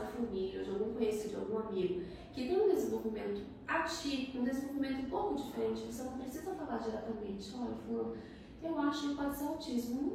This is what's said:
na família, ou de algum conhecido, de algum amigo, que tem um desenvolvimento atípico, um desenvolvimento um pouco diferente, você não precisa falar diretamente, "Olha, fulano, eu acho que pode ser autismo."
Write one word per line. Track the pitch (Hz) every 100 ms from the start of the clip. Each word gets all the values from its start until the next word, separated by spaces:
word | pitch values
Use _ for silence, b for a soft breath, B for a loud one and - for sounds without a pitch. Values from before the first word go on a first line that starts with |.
na | 214
família, | 254 233 190 185 190
ou |
de | 190
algum | 202 226
conhecido, | 233 214 208 -
de | -
algum | 190 220
amigo, | 220 190 175 180 B B B
que | 262 254
tem | 381
um | 415
desenvolvimento | - 220 220 220 208 202 202 - - -
atípico, | 320 330 - 285 262 - 247
um |
desenvolvimento | 254 269 285 277 269 262 -
um |
pouco | - - -
diferente, | - 226 220 226 -
você | 247
não | 262 262
precisa | - 330 381
falar | 311 269 226
diretamente, | 226 214 226 208 202 196 -
"Olha, | 247 226 220 226
fulano, | 226 226 B B B B B
eu | 330 294
acho | 285 302 285
que |
pode | 285 285 277
ser |
autismo." | 294 320 - 240 240 254 339